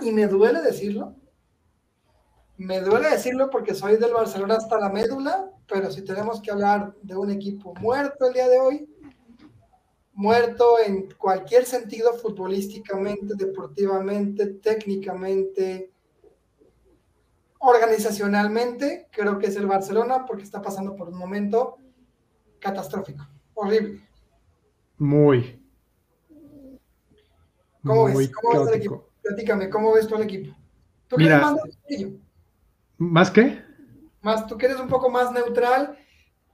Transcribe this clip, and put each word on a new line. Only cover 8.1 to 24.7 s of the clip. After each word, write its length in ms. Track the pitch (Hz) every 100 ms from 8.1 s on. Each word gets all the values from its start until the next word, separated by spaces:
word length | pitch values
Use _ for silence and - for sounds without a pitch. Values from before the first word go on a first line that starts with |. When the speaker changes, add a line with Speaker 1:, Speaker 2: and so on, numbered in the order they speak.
| 285 254
Speaker 1:
el 60 |
día 140 | 254 254
de 120 | 254
hoy, 300 | 262 294 302 - 285 _ _ 233 - _ _ _ _ _ _ 202
muerto 600 | 208 233 233 208 240 233
en 300 | 214 196 190 -
cualquier 480 | 196 190 185 240 247
sentido, 480 | 247 220 226 233
futbolísticamente, 1200 | 233 220 196 185 196 202 - - 196 202 202 202 202
deportivamente, 1120 | 190 190 - - 196 190 196 208 202 202 202
técnicamente, 1400 | 190 214 220 208 196 196 185 190 196 190 196 190 185 185 _ _ _ _ _ _ _ _ _ _ _ _ _ _ _ _ -
organizacionalmente, 1500 | 262 240 226 214 214 202 202 208 208 220 247 240 285 349 -
creo 260 | - 202 196
que 100 | 208
es 100 | 196
el 80 | 196
Barcelona, 580 | 196 190 208 240 262 254
porque 180 | 208
está 180 | 196 202
pasando 340 | 202 196 196 202
por 140 | 170
un 80 | 180
momento 580 | 180 202 202 226 262 - _ _ _ _ _ _ _ _
catastrófico, 680 | 196 196 - 202 196 - - _ _ -
horrible. 520 | 202 220 208 - _ _ _ _ _ _ _